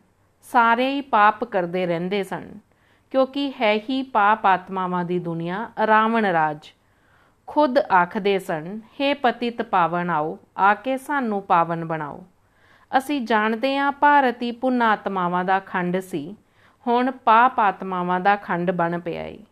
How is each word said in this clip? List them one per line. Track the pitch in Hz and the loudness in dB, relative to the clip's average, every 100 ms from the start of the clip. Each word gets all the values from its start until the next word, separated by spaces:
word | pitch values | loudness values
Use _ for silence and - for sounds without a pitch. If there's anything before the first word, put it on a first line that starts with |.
| _ _ _ _ | _ _ _ _
ਸਾਰੇ | - 254 233 233 262 | -2 2 4 2 0
ਹੀ | 277 | -4
ਪਾਪ | 277 220 208 214 | 0 4 4 2
ਕਰਦੇ | 226 196 175 180 180 | -2 -2 -2 -2 -2
ਰਹਿੰਦੇ | 170 180 202 | -2 -2 -4
ਸਨ, | 185 - - 208 - _ _ _ _ | -4 -8 -12 -18 -20 _ _ _ _
ਕਿਉਂਕਿ | 262 262 277 277 | 0 0 -2 -6
ਹੈ | 254 220 214 214 | 0 0 0 -2
ਹੀ | 262 | -6
ਪਾਪ | 262 220 202 214 202 | -2 2 2 4 2
ਆਤਮਾਵਾਂ | 180 185 190 180 180 175 | 2 -2 -6 -4 -4 -2
ਦੀ | 180 | -4
ਦੁਨੀਆ | 165 165 170 190 226 - 220 | -4 -6 -6 -8 -8 -2 2
ਰਾਵਣ | 214 220 226 208 | 4 4 2 2
ਰਾਜ। | 165 156 151 - _ _ _ _ _ _ _ - | 2 0 -4 -14 _ _ _ _ _ _ _ -6
ਖੁਦ | 302 294 262 | 0 2 0
ਆਖਦੇ | - 185 175 220 196 190 | 2 2 2 -2 -2 -2
ਸਨ, | 185 160 170 220 - - | -2 -8 -8 -12 -12 -4
"ਹੇ | 277 | -2
ਪਤਿਤ | 285 240 233 240 240 | 0 0 0 -4 -6
ਪਾਵਨ | 226 190 165 175 175 | -2 0 2 0 -2
ਆਓ, | 160 156 196 _ - | -2 -2 -6 _ 0
ਆ | 196 | 2
ਕੇ | 208 262 262 | 2 -2 -6
ਸਾਨੂੰ | 262 285 233 202 | -4 -4 -2 -4
ਪਾਵਨ | 196 175 165 165 165 | 0 2 2 -2 -6
ਬਣਾਓ।" | 160 147 - 185 _ _ _ _ _ - 262 | -6 -8 -12 -20 _ _ _ _ _ -4 -4
ਅਸੀਂ | 262 294 | -2 -4
ਜਾਣਦੇ | 226 220 214 226 269 277 | 0 0 0 0 -2 0
ਹਾਂ | 285 | -2
ਭਾਰਤ | 277 294 285 254 240 | 2 4 6 4 0
ਹੀ | 240 | -6
ਪੁੰਨ | 233 254 247 | -4 0 2
ਆਤਮਾਵਾਂ | 233 208 202 196 175 180 185 | 2 2 -2 -2 -2 0 0
ਦਾ | 190 | 0
ਖੰਡ | 190 190 175 185 | -2 -4 -2 -4
ਸੀ, | 185 156 151 214 _ _ _ _ 240 | -4 -8 -10 -14 _ _ _ _ 0
ਹੁਣ | 240 262 | 0 0
ਪਾਪ | 254 233 220 254 247 | 0 4 6 4 2
ਆਤਮਾਵਾਂ | 202 185 190 185 180 180 | 0 -2 -6 -4 -2 0
ਦਾ | 190 208 | 2 0
ਖੰਡ | - 175 175 | 0 -4 -2
ਬਣ | 175 170 175 | -2 -2 -4
ਪਿਆ | 170 160 | -6 -8
ਏ। | 110 - - | -10 -14 -20